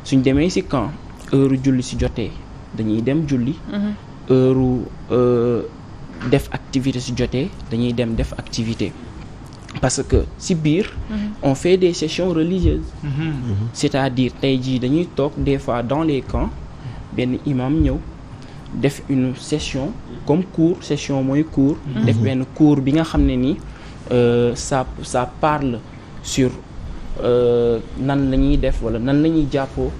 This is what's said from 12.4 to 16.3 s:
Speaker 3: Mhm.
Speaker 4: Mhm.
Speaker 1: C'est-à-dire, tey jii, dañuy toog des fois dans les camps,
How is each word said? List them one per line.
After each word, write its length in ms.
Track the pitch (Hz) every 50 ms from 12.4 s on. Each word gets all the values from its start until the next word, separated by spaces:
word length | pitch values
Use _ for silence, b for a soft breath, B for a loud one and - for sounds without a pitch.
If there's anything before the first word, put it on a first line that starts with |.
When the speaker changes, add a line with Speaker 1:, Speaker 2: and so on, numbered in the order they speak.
| 160 170 185 190 170 165 165 160 156 - - - -
Speaker 3:
Mhm. 60 | 147
Speaker 4:
Mhm. 560 | 135 143 160 160 151 135 123 120 104 98 107 117 -
Speaker 1:
C'est-à-dire, 580 | - - 143 131 135 135 135 123 127 127 120 - -
tey 180 | - 139 135 131
jii, 180 | 127 131 131 123
dañuy 280 | 120 127 143 165 175 160 -
toog 160 | - 139 143 139
des 200 | 151 139 143 139
fois 240 | 135 135 - 117 120 117
dans 200 | 113 135 151 165
les 180 | 160 156 131
camps, 280 | 120 -